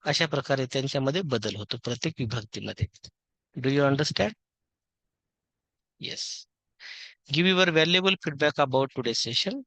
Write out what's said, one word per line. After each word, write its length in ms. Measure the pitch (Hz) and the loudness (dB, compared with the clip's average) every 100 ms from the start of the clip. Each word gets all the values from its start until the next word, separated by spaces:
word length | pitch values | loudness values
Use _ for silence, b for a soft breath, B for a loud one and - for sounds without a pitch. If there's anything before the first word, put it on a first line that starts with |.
अशा 220 | - 143 160 | 0 0 2
प्रकारे 400 | 143 - 135 127 | 0 0 -2 0
त्यांच्यामध्ये 560 | 139 135 143 135 165 | -2 -2 0 0 -2
बदल 340 | 175 123 104 101 | 0 -2 -2 -6
होतो 200 | 104 120 | -8 -8
प्रत्येक 360 | - 120 160 160 | -6 -4 -4 -4
विभक्तीमध्ये. 680 | 120 117 107 104 104 104 110 _ - _ _ _ _ - | -4 -4 -6 -10 -8 -6 -6 _ -20 _ _ _ _ -4
Do 100 | 131 | 0
you 140 | 139 | 4
understand? 500 | 143 135 143 - 202 - _ _ _ _ _ _ _ _ _ _ _ _ _ _ _ _ | 4 4 0 0 -2 -2 _ _ _ _ _ _ _ _ _ _ _ _ _ _ _ _
Yes. 180 | - - - - - _ _ _ B B B B _ | -12 -10 -10 -12 -16 _ _ _ B B B B _
Give 140 | 143 185 | 2 4
your 240 | 185 180 | 6 4
valuable 440 | 160 160 180 190 190 - | 6 4 4 2 0 -4
feedback 400 | 143 147 147 139 | 0 0 2 2
about 220 | 131 135 - | 2 0 -2
today's 320 | 120 113 113 | -4 -2 -2
session. 260 | 120 190 269 | -2 -2 -4